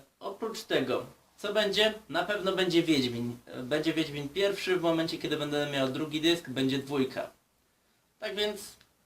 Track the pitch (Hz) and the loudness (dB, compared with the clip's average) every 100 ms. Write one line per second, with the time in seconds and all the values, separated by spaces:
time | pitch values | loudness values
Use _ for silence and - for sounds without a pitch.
0 | - - 98 - - - - 156 123 113 | -12 -12 -12 -6 -6 -6 -2 0 2 -2
1 | - - _ - 208 208 202 190 220 214 | -4 -14 _ -10 -2 2 2 4 2 0
2 | - 160 180 208 190 185 180 165 156 143 | -4 -2 0 0 0 2 4 4 6 4
3 | 123 120 120 - - 127 123 156 160 156 | 2 0 -4 -6 -12 -10 -2 0 2 0
4 | 147 143 139 185 202 196 185 170 165 160 | -2 -4 -4 0 0 0 0 2 2 2
5 | 160 165 143 151 147 147 143 139 131 151 | 0 -4 -2 -2 0 0 0 0 0 0
6 | 151 151 165 170 135 131 131 139 135 143 | -4 0 2 2 -2 -2 0 0 0 0
7 | 127 85 - - _ _ _ _ _ _ | 0 -2 -8 -12 _ _ _ _ _ _
8 | _ _ 214 196 214 196 - - _ _ | _ _ -6 -2 -2 -2 -10 -18 _ _